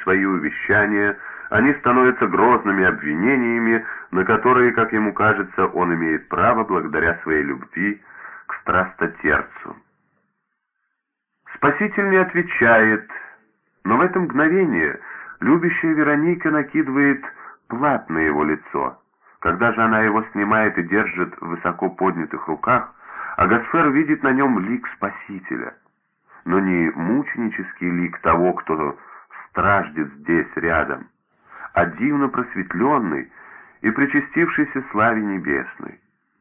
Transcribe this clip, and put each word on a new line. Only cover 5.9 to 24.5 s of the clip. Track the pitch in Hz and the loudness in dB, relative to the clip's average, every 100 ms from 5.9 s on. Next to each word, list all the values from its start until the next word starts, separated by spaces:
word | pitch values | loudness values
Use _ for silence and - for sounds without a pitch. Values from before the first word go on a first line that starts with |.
имеет | 82 82 78 - | 0 0 -2 -2
право | 80 107 113 | 0 2 2
благодаря | 107 92 78 76 82 80 | 0 -2 -2 -2 0 -2
своей | 82 76 | -2 0
любви | 71 65 64 - 101 104 - - - - - | 0 -4 -8 -6 -4 -6 -12 -20 -20 -18 -14
к | - | -10
страстотерцу. | - 92 92 - 87 - 76 71 - - - - _ _ _ _ _ _ _ _ _ _ _ _ _ _ _ _ - | -2 0 0 -2 -6 -2 0 0 -2 -12 -18 -18 _ _ _ _ _ _ _ _ _ _ _ _ _ _ _ _ -20
Спаситель | - - - 208 208 196 | -2 0 0 -2 0 2
не | 190 | 4
отвечает, | 185 180 170 - 117 113 110 107 - - - - _ _ _ _ | 2 0 -2 2 6 6 6 2 -4 -16 -18 -20 _ _ _ _
но | 95 120 | -2 2
в | |
это | 180 185 | 2 0
мгновение | 165 123 156 190 170 87 73 - - - - - | -2 2 2 2 2 2 0 -2 -12 -16 -18 -4
любящая | 113 165 165 - 170 | 2 2 2 0 0
Вероника | 151 147 147 165 175 160 | 2 2 2 2 0 0
накидывает | 151 143 156 135 135 143 135 - - - - - | 0 0 -2 0 2 2 2 -4 -16 -20 -20 -10
плат | 117 147 120 - | -2 0 0 -2
на | 80 | 0
его | 78 73 | 0 2
лицо. | 76 76 - 71 65 - _ _ _ _ | 0 -2 -4 -4 -4 -6 _ _ _ _
Когда | 85 85 117 | -4 0 0
же | 113 | 2
она | 113 110 | 2 2
его | 110 107 110 | 2 0 -2
снимает | 104 104 110 107 87 | -2 0 2 2 0
и | |
держит | 85 101 113 87 82 - | 0 0 0 -2 -6 -6
в | 82 | -10
высоко | 85 87 85 95 | -6 -4 -2 -4
поднятых | 90 92 85 78 71 - | -2 -2 -2 -6 -8 -6
руках, | 78 - 123 - - - - - - | -4 0 0 -2 -12 -20 -16 -8 0
Агасфер | 95 117 120 170 151 | 2 2 0 0 2
видит | 135 151 151 | 2 2 0
на | 135 | 2
нём | 131 139 | 2 2